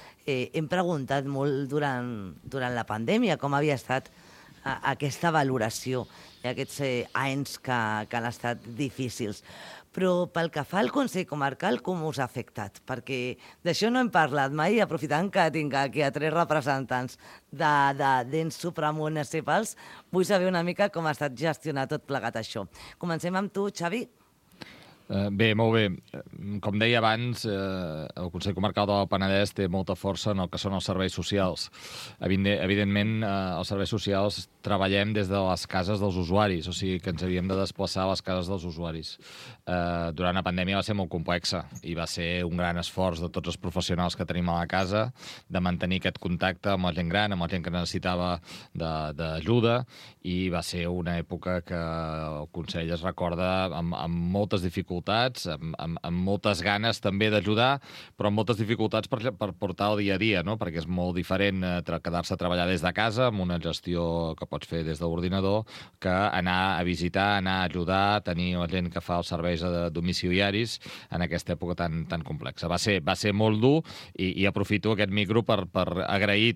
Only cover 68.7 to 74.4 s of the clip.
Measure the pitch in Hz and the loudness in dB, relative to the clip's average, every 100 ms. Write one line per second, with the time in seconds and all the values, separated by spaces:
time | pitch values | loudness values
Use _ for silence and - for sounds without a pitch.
68.7 | 92 87 85 - 87 85 82 85 82 87 | 0 -2 -4 -2 -2 0 -2 0 0 0
69.7 | 85 87 82 87 90 90 92 101 101 117 | 0 0 -2 -2 0 0 2 2 2 -2
70.7 | - - - - 85 87 85 - 85 87 | -6 -12 -16 -8 -2 -2 -2 -4 -4 -2
71.7 | 87 85 82 76 85 76 78 65 - 85 | -2 -2 -2 -4 -6 -6 -8 -8 -6 -2
72.7 | 87 107 95 76 92 107 101 110 107 127 | 0 2 2 2 0 2 4 4 6 4
73.7 | 156 - - - - 92 90 | 4 0 -14 -16 -2 -2 2